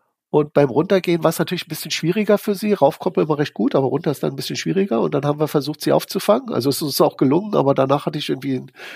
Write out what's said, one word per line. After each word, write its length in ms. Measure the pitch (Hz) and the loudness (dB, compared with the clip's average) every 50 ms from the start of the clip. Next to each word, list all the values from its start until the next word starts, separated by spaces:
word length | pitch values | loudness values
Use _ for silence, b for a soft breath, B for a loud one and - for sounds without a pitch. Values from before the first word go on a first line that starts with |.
| b b b b _ - | b b b b _ -2
Und 240 | - 151 147 147 - | 0 0 0 2 4
beim 160 | 147 143 131 | 4 4 4
Runtergehen 540 | 113 147 170 196 202 185 - 185 170 165 156 | 4 0 0 2 0 0 2 0 0 2 2
war 80 | 156 | 0
es 80 | 151 - | 2 0
natürlich 260 | 160 - 180 165 - | -2 -2 -2 -6 -6
ein 20 | - | -8
bisschen 240 | 160 - - 165 - | -10 -12 -8 -8 -6
schwieriger 440 | - - 160 185 220 208 208 208 | -4 -2 0 0 0 2 2 2
für 180 | 196 - 220 202 | 2 2 -2 -4
sie. 200 | 185 220 208 202 | -2 0 -2 2
Rauf 240 | - 143 139 - - | 4 4 2 2 0
kommt 180 | - 185 165 | -6 -2 0
man 80 | 185 175 | 0 0
immer 120 | 151 151 139 | 0 0 0
recht 160 | 147 - - | -2 -4 -2
gut, 200 | - - 139 - | -2 -2 0 2
aber 120 | 143 135 | 2 0
runter 240 | 127 131 143 - 165 | 2 -2 -2 -2 -4
ist 120 | 139 - - | -4 -2 -4
dann 100 | 151 143 | -4 -4
ein 40 | |
bisschen 200 | 139 143 - 151 | -4 -8 -8 -8
schwieriger. 440 | - - 165 160 190 196 202 - 226 | -6 -4 -2 0 0 0 0 0 0
Und 140 | 190 156 151 | 0 0 0
dann 100 | 143 139 | 0 0
haben 140 | 147 147 151 | 0 0 0
wir 80 | 156 143 | -2 0
versucht, 320 | - 151 131 147 156 - | 0 -2 -2 -2 -6 -4
sie 120 | - 156 139 | 0 2 2
aufzufangen. 600 | 143 - - - 196 - - 202 262 277 220 - | 2 2 0 -6 -4 2 2 2 2 0 -4 -4
Also 160 | 123 120 143 | -2 0 0
es 80 | 131 | 0
ist 60 | - 175 | 0 -2
uns 180 | 143 131 - | -4 2 2
auch 160 | 170 139 - | 2 2 4
gelungen, 380 | - 156 131 143 175 214 208 202 | 2 2 4 4 2 0 0 0
aber 180 | 147 139 139 135 | 2 2 2 2
danach 300 | 139 135 131 139 147 - | 2 2 2 2 0 0
hatte 140 | 175 151 151 | -4 -6 -6
ich 100 | 147 - | -4 -4
irgendwie 280 | 147 135 135 139 131 | -6 -4 -4 -4 -4
einen 160 | 127 135 135 B B B B B | -4 -6 -10 B B B B B